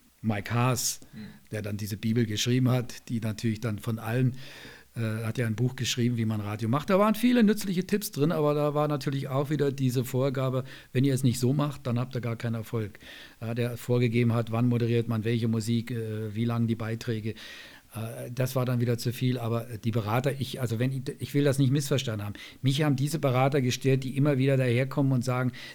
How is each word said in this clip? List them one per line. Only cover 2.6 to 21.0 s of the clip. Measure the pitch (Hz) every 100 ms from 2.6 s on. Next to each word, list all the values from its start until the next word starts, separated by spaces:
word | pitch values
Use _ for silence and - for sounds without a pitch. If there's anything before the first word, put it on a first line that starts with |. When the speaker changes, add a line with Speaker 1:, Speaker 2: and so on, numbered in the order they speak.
| 127
Speaker 1:
hat, | 127 120 - -
die | 120
natürlich | 110 104 117 107
dann | 117 101
von | 120 113
allen, | 110 120 127 131 - - - - -
äh, | - 110 110
hat | 113 110
ja | 117
ein | 107
Buch | 127 131
geschrieben, | 117 - 120 120
wie | 110
man | 110
Radio | 101 104 113
macht. | 135 147
Da | 190
waren | 208
viele | 214 240 247
nützliche | 208 208 202 180 180
Tipps | 208 -
drin, | - 156
aber | 160 147
da | 147 147
war | 147 151
natürlich | 147 143 139 135
auch | 135 143
wieder | 151 143
diese | 135 131 123
Vorgabe, | 123 127 135 131 131 127 127 - -
wenn | 127
ihr | 139
es | 135
nicht | 135 110
so | 123
macht, | 147 147 147 -
dann | 120
habt | 123
ihr | 127
gar | 117 113
keinen | 120 113
Erfolg. | 107 117 104 - - - - -
Ja, | 113
der | 117 120 120
vorgegeben | - 123 123 117 120
hat, | 113 110
wann | 113 123
moderiert | 120 117 117 117
man | 113
welche | 110 120 113
Musik, | 113 104 117 110
äh, | 120 110 107 110
wie | 104
lang | 120 117 117
die | 110
Beiträge. | 110 113 - 110 107 104 - - - - -
Äh, | - 113 127 127
das | 123 131 131
war |
dann | 123 123
wieder | 120 117
zu | 123
viel, | 117 127 123
aber | 117 117 - 113
die | 117
Berater, | 110 104 117 135 131
ich, | 135 -
also | 123 110
wenn | 127
ich, | 135